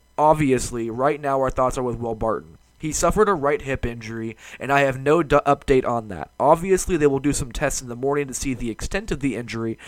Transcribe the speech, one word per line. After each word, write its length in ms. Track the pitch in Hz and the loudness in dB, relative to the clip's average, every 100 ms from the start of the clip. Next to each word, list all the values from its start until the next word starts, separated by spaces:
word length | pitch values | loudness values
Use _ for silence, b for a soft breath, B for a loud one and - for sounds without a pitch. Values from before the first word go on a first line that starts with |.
| _ - | _ 2
"Obviously, 760 | 151 156 143 123 - 120 113 | 4 4 4 2 0 -6 -6
right 300 | 117 139 151 | 0 0 0
now 200 | 143 135 | -2 0
our 100 | 131 | 0
thoughts 260 | 131 127 135 | 0 0 0
are 60 | |
with 140 | 127 117 | -4 -4
Will 180 | 117 | -6
Barton." 420 | 110 113 90 78 - _ _ | -4 -2 -2 -6 -20 _ _
He 140 | 139 | -6
suffered 360 | - 170 180 208 | 0 0 4 2
a 60 | |
right 260 | 180 139 147 | 2 2 0
hip 240 | 135 131 | -2 -4
injury, 520 | 123 117 110 113 113 107 B B | -4 -8 -10 -8 -8 -10 B B
and 120 | 127 | 0
I 80 | 139 | 2
have 200 | 139 127 | 2 0
no 220 | 135 165 | 2 2
du-, 200 | 147 143 | 4 2
update 420 | - 143 - 131 - | 4 0 4 2 2
on 220 | 120 107 | -2 -4
that. 220 | 87 69 - | -10 -10 0
Obviously, 580 | 131 165 190 185 - 175 | 4 4 4 0 2 2
they 100 | 147 | 2
will 120 | 135 | 2
do 140 | 143 | 0
some 200 | 135 139 | -2 -4
tests 300 | - 143 - | -2 -4 -4
in 60 | 127 | -8
the 80 | 120 | -6
morning 320 | 135 147 139 | -2 -2 -4
to 60 | |
see 200 | 123 139 | -6 -6
the 160 | 117 117 | -4 -4
extent 400 | 107 - 196 220 | -6 -6 -6 -4
of 100 | 160 | -4
the 160 | 139 110 | -4 -4
injury, 420 | 117 113 113 110 | -6 -6 -4 -6